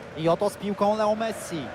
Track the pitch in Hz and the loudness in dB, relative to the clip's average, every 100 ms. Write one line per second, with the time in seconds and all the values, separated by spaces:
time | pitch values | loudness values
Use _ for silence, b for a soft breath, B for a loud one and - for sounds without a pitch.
0 | - - 160 175 202 - 202 190 202 214 | -14 -2 2 4 2 -2 -4 0 2 4
1 | 214 220 226 208 - 170 120 | 2 2 0 -4 -6 -6 -8